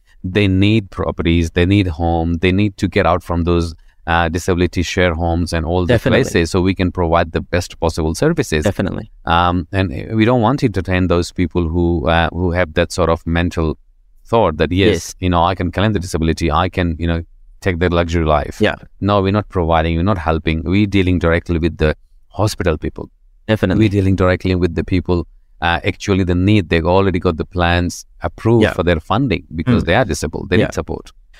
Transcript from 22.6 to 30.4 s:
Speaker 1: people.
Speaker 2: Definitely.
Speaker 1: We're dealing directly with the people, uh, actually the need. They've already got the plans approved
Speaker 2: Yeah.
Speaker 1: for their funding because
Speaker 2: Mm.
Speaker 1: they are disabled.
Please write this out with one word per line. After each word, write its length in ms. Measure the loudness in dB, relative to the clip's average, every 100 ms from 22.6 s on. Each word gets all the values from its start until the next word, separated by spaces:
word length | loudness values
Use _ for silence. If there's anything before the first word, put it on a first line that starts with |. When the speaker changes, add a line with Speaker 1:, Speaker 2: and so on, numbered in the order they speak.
| -2 -2
Speaker 1:
people. 320 | -6 -10 -14 _ _ _ -4
Speaker 2:
Definitely. 380 | 0 0 2
Speaker 1:
We're 60 | 2
dealing 260 | 2 2 2
directly 380 | 2 0 0
with 200 | 0 0
the 80 | -2
people, 460 | -2 -2 0 -2 -4 -12 _ -6
uh, 200 | -2 -2
actually 400 | -2 -4 -2 0
the 100 | 0
need. 360 | 2 4 2 2
They've 160 | 0 2
already 320 | 2 2 0
got 180 | -2 -2
the 80 |
plans 640 | -6 -2 0 2 -2 -6 -16 -10
approved 400 | -10 -4 2 4
Speaker 2:
Yeah. 100 | 2
Speaker 1:
for 100 | 2
their 160 | 0 0
funding 480 | 0 -2 0 -2 -4
because 280 | -6 0 0
Speaker 2:
Mm. 40 | 2
Speaker 1:
they 80 |
are 100 | 0 0
disabled. 420 | -2 -4 -6